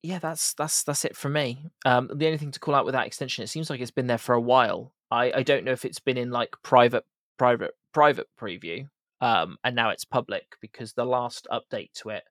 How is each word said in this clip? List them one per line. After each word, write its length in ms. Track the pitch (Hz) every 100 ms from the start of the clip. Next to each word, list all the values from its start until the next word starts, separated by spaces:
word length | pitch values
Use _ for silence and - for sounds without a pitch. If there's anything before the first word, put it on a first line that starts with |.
yeah, 160 | 160 185
that's, 360 | 160 165 -
that's, 280 | - 156 -
that's 200 | - 143
it 120 | - -
for 120 | 143
me. 380 | 151 135 127 156 _
Um, 260 | 139 123 131
the 120 | 143 156
only 120 | 156
thing 140 | 147
to 80 | 131
call 140 | -
out 100 | 143
with 100 | -
that 120 | 131 -
extension, 380 | - 131 -
it 40 | 110
seems 200 | 156 160
like 120 | 135
it's 100 | 123
been 160 | - 123
there 120 | 113
for 160 | -
a 60 | 120
while. 540 | 120 131 113 90 127 _ _
I, 220 | 120 123 -
I 60 |
don't 220 | 131 139
know 80 | 90
if 120 | 127
it's 140 | 127 -
been 160 | - 127
in, 140 | 123
like, 240 | 123 117 -
private, 420 | - 127 120 120 - _ _ _
private, 360 | 123 120 85 - _
private 360 | - 147 139 - _
preview, 480 | 107 85 85 87 143 _ _ _
um, 380 | 123 107 85 -
and 100 | 131 120
now 140 | 113
it's 140 | -
public 520 | - 127 - 98 - -
because 320 | 107 - 113
the 100 | -
last 420 | 120 123 120 - -
update 400 | 113 - 113 -
to 160 | - 110
it 140 | 104 -